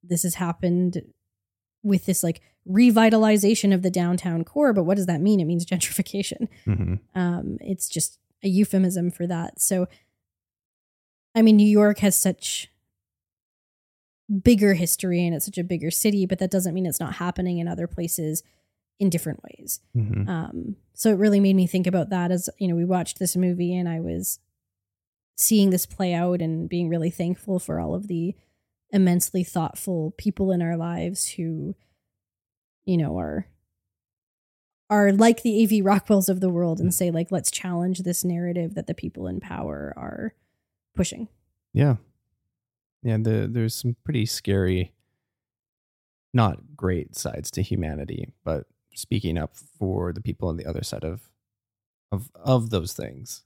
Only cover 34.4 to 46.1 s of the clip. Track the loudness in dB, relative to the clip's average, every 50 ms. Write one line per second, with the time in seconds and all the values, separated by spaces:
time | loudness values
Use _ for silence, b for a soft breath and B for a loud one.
34.4 | _ _ _ _ _ _ _ _ _ _ 4 6 6 6 8 8 8 6 6 4
35.4 | 0 0 4 4 4 4 4 4 4 4 4 2 4 4 4 4 4 2 0 2
36.4 | 2 0 2 2 0 0 0 0 0 0 2 2 0 0 0 0 -2 -2 -4 -2
37.4 | -2 -4 -6 -4 -6 -4 -4 -2 -2 -2 -2 -2 -2 -4 -4 -2 -2 -2 -2 -2
38.4 | -4 -2 -2 -4 -4 -4 -6 -8 -6 -6 -8 -8 -8 -10 -8 -8 -8 -6 -6 -8
39.4 | -8 -10 -10 -8 -8 -8 -8 -8 -10 -12 -12 -12 -12 -12 -10 -8 -10 -10 _ _
40.4 | _ _ _ _ _ _ _ _ _ _ _ -2 -2 -2 -4 -10 -12 -14 _ _
41.4 | _ _ _ _ _ _ 0 2 4 4 2 0 _ _ _ _ _ _ _ _
42.4 | _ _ _ _ _ _ _ _ _ _ _ _ -4 -2 0 0 0 0 0 0
43.4 | -2 -2 -2 -2 -2 -2 -4 -4 -4 -6 -6 _ _ -4 -2 -2 -2 -2 -4 -6
44.4 | -2 0 0 2 2 2 0 0 -2 -6 _ _ _ _ _ _ _ _ _ _
45.4 | _ _ _ _ _ _ _ _ _ _ _ _ _ _